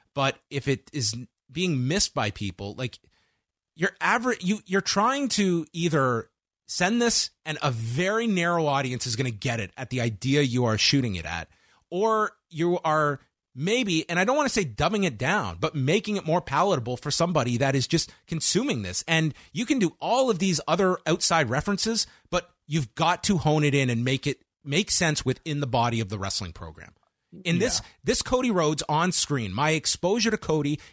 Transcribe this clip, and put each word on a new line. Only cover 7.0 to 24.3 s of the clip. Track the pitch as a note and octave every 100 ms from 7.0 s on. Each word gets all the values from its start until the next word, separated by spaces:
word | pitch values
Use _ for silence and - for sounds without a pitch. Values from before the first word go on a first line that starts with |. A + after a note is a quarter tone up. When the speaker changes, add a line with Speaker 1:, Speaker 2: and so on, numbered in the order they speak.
| A#3 - - _ D#3
Speaker 1:
and | D3+
a | D3
very | A#2 A2+ B2+ F#3 A3 A#3
narrow | F#3 E3+ F3 D3+
audience | C#3 C3 B2 B2
is | A2+
gonna | C3
get | G#2 C3+ A#2
it | G2 -
at | C3
the | B2+
idea | A#2+ G#2 C3 C#3+
you | C#3 B2 A#2+
are | G#2+
shooting | - C#3+ B2 F2+
it | D#2
at, | E2+ E2 _ _ _ -
or | F3 A3 A3 G#3 - _
you | D#3 F3 F3
are | D#3+ D#3 D3 C#3 _ _ _ B2+
maybe, | E3+ A#3+ G#3+ D#3+ -
and | F3
I |
don't | G3 C#4+
wanna | C#4
say | - D#3+
dumbing | G#2+ D#3 G#3+ F#3+
it | A2
down, | C3 G3+ A2 F2
but | D#3 D3+
making | C3 G3+ G#3+ G3+
it | D#3+
more | F3
palatable | - C#3+ F#3+ E3 A2+ B2
for | D3
somebody | - E3+ D#3+ B2 A#2+
that | C3+ C3+
is | B2
just | E3 - - -
consuming | E3 - F#3 C4+ D3
this. | F#2 F#2+ -
And | D#3+ D#3+ - -
you | D3+ A#3+
can | C#4+
do | F3 -
all | D#3+ A#3+ C4
of | F3+
these | F#3+ E3 -
other | F3 F#3+ F3+ -
outside | D#3+ - E3 B2+
references, | B2+ - G3+ A3 A3+ - - -
but | F3 - _ -
you've | D#3 C3 -
got | E3 F3+ -
to | F#3
hone | D3+ D3+
it | D3
in | C#3 C3
and | A#2 A#2+
make | C3+
it | C#3+